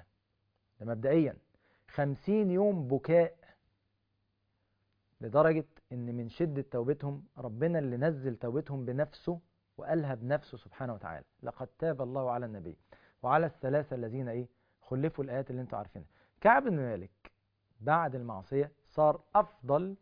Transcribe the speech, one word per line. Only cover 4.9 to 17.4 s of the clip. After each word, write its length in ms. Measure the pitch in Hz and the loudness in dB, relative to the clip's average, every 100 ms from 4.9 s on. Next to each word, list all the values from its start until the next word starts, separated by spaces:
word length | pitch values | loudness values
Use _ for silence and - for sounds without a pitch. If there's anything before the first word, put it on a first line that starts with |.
| _ _ - | _ _ -12
لدرجة 440 | 117 131 160 160 151 - - | 0 4 6 4 -2 -12 -12
إن 220 | 123 120 | -8 -6
من 140 | 120 117 | -6 -6
شدة 340 | - 170 139 | -2 -2 -2
توبتهم 640 | 135 123 120 143 143 143 - - | -4 -2 0 -2 -2 -8 -12 -12
ربنا 400 | 127 110 160 170 | -8 -2 0 0
اللي 180 | 139 120 | 0 0
نزل 400 | 151 143 131 113 | 0 0 -4 -4
توبتهم 480 | 120 127 156 139 | -4 -4 -4 -6
بنفسه 560 | 120 127 147 - - 175 - _ _ - | -4 -2 -2 -4 -6 -6 -8 _ _ -12
وقالها 380 | 143 165 147 | -2 -2 -2
بنفسه 440 | 120 120 147 - 120 | -4 -2 -4 -4 -20
سبحانه 360 | - - 127 | -16 -10 -8
وتعالى: 300 | 104 82 78 - _ | -8 -10 -12 -14 _
"لقد 240 | 120 - 127 - | -12 -10 -12 -6
تاب 240 | 160 139 | -4 -2
الله 280 | 123 135 127 | -4 -4 -2
على 160 | 120 120 | -4 -6
النبي 300 | 104 87 80 _ - _ _ | -10 -12 -14 _ -20 _ _
وعلى 240 | 123 151 160 | 0 2 2
الثلاثة 500 | - 131 143 147 127 | -2 -2 0 -2 -6
الذين 320 | 113 127 127 | -6 -6 -6
إيه؟ 200 | 117 123 _ _ _ | -6 -8 _ _ _
خلفوا"، 440 | - 127 156 156 | -6 -2 -2 -4
الآيات 260 | 139 123 135 | -6 -6 -6
اللي 120 | 127 | -8
انتوا 160 | 127 107 | -8 -8
عارفينها. 300 | 104 101 78 _ _ - | -10 -14 -20 _ _ 2
كعب 220 | 208 262 | 6 6
بن 120 | 269 160 | 6 0
مالك 560 | 127 101 95 _ - _ | -2 -4 -8 _ -20 _